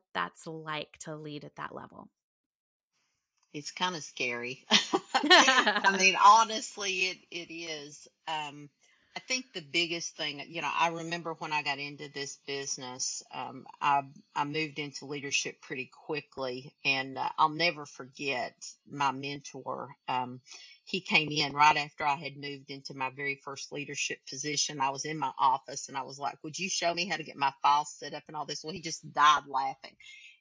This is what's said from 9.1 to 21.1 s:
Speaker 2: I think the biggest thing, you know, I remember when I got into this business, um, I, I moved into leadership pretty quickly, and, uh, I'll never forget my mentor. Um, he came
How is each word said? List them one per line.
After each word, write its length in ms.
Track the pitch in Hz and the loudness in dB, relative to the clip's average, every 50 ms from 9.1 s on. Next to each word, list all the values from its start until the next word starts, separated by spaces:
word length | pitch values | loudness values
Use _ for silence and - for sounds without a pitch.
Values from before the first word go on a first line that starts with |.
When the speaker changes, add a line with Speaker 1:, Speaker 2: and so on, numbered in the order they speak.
| - | -16
Speaker 2:
I 60 | - | -12
think 320 | - - 262 262 254 _ | -6 -4 -4 -4 -4 _
the 80 | - 185 | -12 -14
biggest 560 | 156 139 131 170 175 160 170 170 - - - | -8 -4 -2 0 0 0 -2 -4 -6 -8 -8
thing, 260 | - 160 147 143 143 139 127 | -6 -6 -6 -6 -8 -10 -10
you 140 | 165 165 | -8 -4
know, 80 | 151 139 | -4 -2
I 160 | - - 160 170 | 0 2 2 2
remember 460 | 165 165 165 165 170 175 160 165 160 | 0 -2 -4 -4 -4 -4 -4 -6 -8
when 180 | - 170 156 | -6 -4 -2
I 100 | 151 147 | -2 -2
got 160 | 147 147 139 139 | 0 -2 -2 -4
into 300 | 143 143 147 139 151 143 | -4 -8 -8 -10 -12 -10
this 300 | 143 143 139 139 - - _ | -8 -8 -8 -8 -10 -12 _
business, 760 | - 139 139 139 143 - - 131 123 127 131 - - - - - - | -8 -6 -6 -4 -6 -6 -6 -8 -8 -6 -6 -6 -6 -6 -8 -10 -10
um, 360 | - 139 127 127 131 131 - - - - | -10 -8 -8 -8 -10 -14 -16 -16 -8 -2
I, 240 | - 147 143 139 139 135 139 - - _ - | 2 4 4 2 2 -2 -8 -20 -16 _ -4
I 100 | 151 147 | -2 -2
moved 340 | 143 147 156 156 151 143 156 | -2 -2 -2 -4 -4 -6 -8
into 260 | 147 143 143 - 139 | -10 -8 -10 -12 -10
leadership 560 | 135 147 147 131 139 131 - - 143 - _ | -8 -8 -8 -4 -2 -2 -2 -2 -2 -6 _
pretty 260 | - - 147 131 123 - | -12 -10 -8 -8 -8 -10
quickly, 840 | - - - - 156 147 - _ - 139 135 127 127 131 127 120 - _ | -12 -14 -8 -6 -6 -6 -6 _ -8 -6 -4 -4 -4 -6 -10 -14 -12 _
and, 360 | - 143 135 135 135 135 131 127 | 0 0 0 0 0 -4 -4 -4
uh, 100 | 139 - - | -4 -2 2
I'll 140 | - 156 156 | 2 2 2
never 340 | 151 156 165 175 156 151 147 | 4 2 0 0 0 -2 -8
forget 720 | - - - 131 127 131 - 143 139 135 123 113 127 - - - - - _ _ | -14 -14 -16 -16 -14 -12 -6 -4 -2 -2 -2 -4 -6 -8 -12 -16 -18 -18 _ _
my 260 | - 135 143 143 135 | -10 -4 -2 0 0
mentor. 840 | 131 135 139 139 143 143 - - - 131 127 127 131 131 123 131 135 _ _ - | 0 -2 -6 -8 -8 -10 -12 -14 -14 -12 -8 -8 -6 -6 -8 -10 -12 _ _ -4
Um, 320 | 131 127 127 123 123 127 - - - - - - - _ _ | -2 -2 -2 -4 -8 -12 -16 -18 -20 -18 -20 -20 -20 _ _
he 180 | - - 185 | -6 -6 -6
came 280 | - - | 0 2